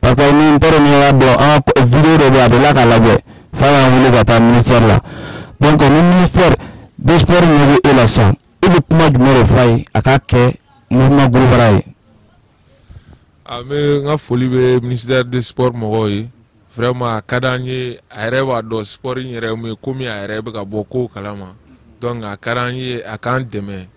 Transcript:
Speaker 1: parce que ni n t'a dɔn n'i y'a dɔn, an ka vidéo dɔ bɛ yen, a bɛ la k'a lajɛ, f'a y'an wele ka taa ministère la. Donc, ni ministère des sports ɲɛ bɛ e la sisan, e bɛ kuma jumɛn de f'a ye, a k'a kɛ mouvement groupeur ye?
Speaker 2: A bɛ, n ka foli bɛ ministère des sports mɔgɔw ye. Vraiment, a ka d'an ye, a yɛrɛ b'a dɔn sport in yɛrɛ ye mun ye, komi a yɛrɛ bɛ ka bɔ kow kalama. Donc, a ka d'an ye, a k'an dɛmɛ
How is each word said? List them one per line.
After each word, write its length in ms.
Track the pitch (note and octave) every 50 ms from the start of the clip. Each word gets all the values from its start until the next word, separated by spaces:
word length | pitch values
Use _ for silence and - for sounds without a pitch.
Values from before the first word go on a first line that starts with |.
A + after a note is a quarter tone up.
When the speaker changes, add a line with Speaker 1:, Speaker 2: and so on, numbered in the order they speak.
Speaker 1:
parce 140 | - B2 B2+
que 180 | B2 C#3+ C#3 C#3+
ni 180 | D3 D#3 D#3
n 80 | D3+ C#3+
t'a 100 | D3 D#3+
dɔn 140 | D#3+ D#3 D3
n'i 80 | C#3+
y'a 200 | C#3+ C#3+ C#3+ C#3+
dɔn, 220 | C#3 C3 C3 C3 B2 -
an 220 | C3+ C#3+ D3+ D3+ C3+
ka 160 | - - -
vidéo 360 | C3 A#2+ A#2+ C#3+ D#3 D#3+ D#3+ D#3
dɔ 120 | D3 C3
bɛ 80 | B2+ C3
yen, 80 | B2+
a 40 | A#2
bɛ 120 | A#2 A#2+
la 120 | C3 D3 D3
k'a 120 | C#3 A#2+
lajɛ, 320 | A#2 A#2 A2+ A2+ A#2 G#2+ - - _ - - - _ -
f'a 180 | - C3 C#3
y'an 200 | C#3+ C#3 C3+ C3 B2+
wele 160 | B2+ C3 C3
ka 120 | A#2+ A#2+ G#2+
taa 160 | A2 A#2+ A2+
ministère 460 | A#2 A#2 A#2+ A#2+ A2+ - B2+ A#2+ A2+
la. 140 | A2 G#2 A2 - - - - - - - - - - - _
Donc, 220 | C#3+ D3 D3+ D3+
ni 200 | D3+ C#3 C#3 D#3 E3+
ministère 520 | F3 F3+ F3+ F3+ E3+ - E3+ F#3 E3 C3 - - - - - - - _ -
des 180 | - C3+ E3 F3
sports 240 | - - F3+ F3
ɲɛ 240 | F3 E3+ D#3 C#3+ C#3+ C#3 C#3+
bɛ 160 | C3 B2 D3
e 40 | C#3
la 100 | C3 A#2+
sisan, 280 | G#2+ - - A2+ G2 A2 - _ _ _ _
e 60 | - F#3+
bɛ 120 | F3 F3 C#3+ _
kuma 200 | E3+ D#3+ D#3+ D#3
jumɛn 300 | C#3+ B2+ B2+ C3+ C3+ B2+
de 60 | A2+
f'a 200 | - - C3+ B2+
ye, 200 | A#2+ A#2 A#2 - - _
a 80 | -
k'a 160 | - - C3 C#3
kɛ 360 | - _ - B2+ A#2+ B2+ - - _ _ _ _ _ _
mouvement 380 | - B2 B2+ C3+ C#3+ C#3 C#3 C3
groupeur 440 | A#2 C3 C3 B2+ A#2+ B2 A#2+ A2+
ye? 140 | G#2 F#2 - - - _ _ _ _ _ _ _ _ _ _ _ _ _ _ _ _ _ _ _ - - _ _ - _ _ _ _ _ _
Speaker 2:
A 160 | - A#2+ A#2+
bɛ, 400 | B2 C3 C#3+ D3 D3 C#3+ D3 C#3+
n 40 | C#3 C#3+
ka 100 | D3+ D3+
foli 300 | - - B2 B2 B2+ B2+
bɛ 340 | B2+ B2+ B2+ B2+ B2+ B2+
ministère 440 | A#2 B2 B2+ A#2+ A2+ A#2 C3 C3 B2+
des 160 | B2 B2 B2+
sports 340 | A#2+ - - - B2+ B2+ A#2+
mɔgɔw 340 | A#2+ A2+ G#2+ G#2+ A2 A2 G#2
ye. 200 | G2+ G2+ A2 A#2+ - _ _ _ _ _ _ _ _
Vraiment, 400 | - A2+ A#2+ B2+ B2 B2 A#2+ A2+
a 60 | G#2+
ka 180 | - _ - B2
d'an 240 | B2+ C3 B2+ B2+ B2+
ye, 360 | B2+ C3 B2+ B2+ B2 A#2 - _ _
a 160 | - A2+ G#2+
yɛrɛ 200 | A2+ A#2+ C3 C3+
b'a 160 | C3+ B2+ A#2
dɔn 220 | A2 A2 A2+ A2+ G#2+
sport 360 | G2+ - - _ C3 B2+ C3
in 120 | B2+ B2+
yɛrɛ 180 | B2 A#2 A2+ A2+
ye 60 | A2
mun 140 | A2+ A#2 A2+
ye, 40 | A2+ -
komi 260 | - C3+ C3 C3 C3 B2
a 180 | A2 G#2 G2+
yɛrɛ 160 | G2+ G#2+ A2
bɛ 120 | G#2+ A#2+ A2+
ka 100 | A2 G2+
bɔ 200 | G2 G2+ G#2+ G#2 _
kow 180 | - B2+ B2 A#2
kalama. 480 | _ G#2 G2 G#2 G#2 G2+ G2 F#2 F#2+ A2+ _ _ - _ _ _ _ _
Donc, 220 | A#2+ A#2+ A#2+ A#2+ A2+
a 140 | G#2 G2+ G2+
ka 180 | - A#2+ A#2
d'an 180 | B2 B2 B2 B2
ye, 280 | B2+ B2+ B2+ B2 A#2+ -
a 140 | G2 A2 G#2
k'an 240 | - A#2+ B2 B2+
dɛmɛ 460 | C3 A#2+ G#2 G#2+ G2+ G2+ G2+ F#2+ F#2 F#2 _